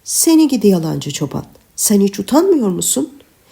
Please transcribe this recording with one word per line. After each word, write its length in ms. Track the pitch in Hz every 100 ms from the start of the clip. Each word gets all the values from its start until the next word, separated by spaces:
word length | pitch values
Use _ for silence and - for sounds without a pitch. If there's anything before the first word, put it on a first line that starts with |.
"Seni 440 | - - 330 320 302
gidi 200 | 254 208
yalancı 420 | 180 160 147 143
çoban, 340 | - 147 - - _ _ -
sen 240 | - 202
hiç 180 | 196 196
utanmıyor 500 | 190 285 392 311 208
musun? 420 | 170 - 262 311 - _ _ _